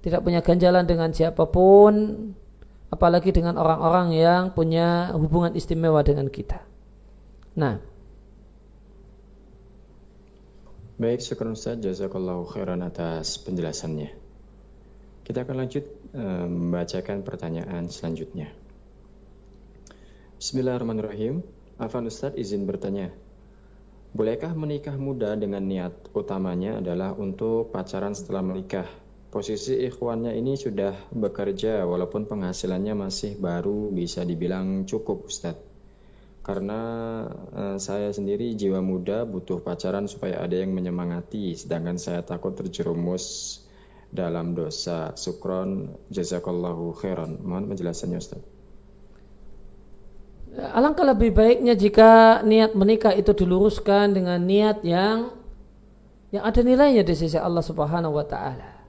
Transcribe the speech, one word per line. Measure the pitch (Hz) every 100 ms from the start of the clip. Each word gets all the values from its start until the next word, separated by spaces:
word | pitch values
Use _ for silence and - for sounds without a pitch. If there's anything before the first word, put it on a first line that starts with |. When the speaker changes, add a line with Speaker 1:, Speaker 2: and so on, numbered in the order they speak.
| 175
Speaker 1:
tidak | 165
punya | 175 170
ganjalan | 170 175 180 180 170
dengan | 170 165
siapapun, | 156 160 165 160 175 190 202 208 208 214 214 220 190 - - - - -
apalagi | - 170 175 180
dengan | 175 170 170
orang-orang | 160 160 160 180 175
yang | 160 165 180 185
punya | 180 160 165 170 175 180 170
hubungan | 151 170 170 165
istimewa | - 165 165 151 147
dengan | 143 135
kita. | - - - - - - - - - - - - -
Nah. | 143 101 - - - - - - - - - - - - - - - - - - - - - - - - - - - - - - -
Speaker 2:
Baik, | - 117 123 -
syukur, | - 113 110
Ustaz. | 110 117
Jazakallahu | 98 92 95 95 92 90 87
khairan | - 95 90 87
atas | 85 82 82 82 -
penjelasannya. | - 90 82 - 82 76 73 - - - - - - - - - - - -
Kita | 127
akan | 127 131
lanjut, | 127 147 143 - -
eh, | 135 101 90 87
membacakan | 87 85 87 87 92 92 101 98
pertanyaan | 90 82 82 87 87 85
selanjutnya. | - 85 80 80 85 76 - - - - - - - - - - - - - - - - - - -
Bismillahirrahmanirrahim. | - 131 127 123 117 110 107 101 113 160 - - - -
Afwan | 113 127 117
Ustaz, | - 139 -
izin | 104 101
bertanya. | 98 95 101 98 90 - - - - - - - - - - -
Bolehkah | 110 - 160 160
menikah | 151 143 147 139
muda | 135 127 107 107
dengan | 104 98 98
niat | 95 87 - - 104
utamanya | 101 95 92 90 95 110
adalah | 90 87 95
untuk | 98 98 92 113 113 113
pacaran | 95 92 98 101 98
setelah | 90 95
menikah? | 92 95 95 98 90 - - - -
Posisi | 101 101 107 131 131
ikhwannya | 127 - 120 113 117
ini | 113 127 139
sudah | 127 101 98 98 -
bekerja, | 117 104 - 98 95 110 107
walaupun | 87 90 90 107
penghasilannya | 107 107 92 90 92 92 104 104
masih | 95 95 104 101
baru, | 92 87 95 104 104
bisa | 92 87 90
dibilang | 87 82 87 92 95 95 95
cukup, | 113 - 95 -
Ustaz. | - 175 - - - - _ - - - -
Karena, | - 95 98 110 117 117 113 113 113 - 92
eh, | - 101 98
saya | 98 101 104
sendiri | 101 98 104 120 110
jiwa | 98 95
muda | 95 92 90 107 113
butuh | 92 - 87
pacaran | 90 87 92 98 101
supaya | - 92 90
ada | 87 90
yang | 95
menyemangati, | 92 90 87 87 87 - 107 95 82
sedangkan | - 85 85 87
saya | 92 87
takut | 85 87 95 95
terjerumus | 92 - 87 85 87 90 - - - - - - - - -
dalam | - 87 85 85 85
dosa. | 78 - 90 85 80
Syukron, | - - - 95 92 95 95 95 - -
jazakallahu | 95 85 90 92 87 87 85 85 82
khairan. | 98 87 82 80
Mohon | 90 90 104 98
penjelasannya, | 85 82 90 87
Ustaz. | - - - - - - - - - - - - - - - - - - - - - - - -
Speaker 1:
Alangkah | - 226 285 311
lebih | 285 214 226 208
baiknya | 220 240 240 214
jika | 208 208 220 226 226 226
niat | 220 220 220
menikah | 220 196 220 220
itu | 190 196 196
diluruskan | 180 185 208 - - 202 202 190
dengan | 180 175
niat | 180 202 214 208 170
yang, | 175 202 220 247 - - - - - - - - - -
yang | 202 208
ada | 233
nilainya | 240 254 294 240
di | 170
sisi | 156 165 156
Allah | 170 170
Subhanahu | 165 156 147 170 160 147
wa |
Ta'ala. | 143 - 135 123 - -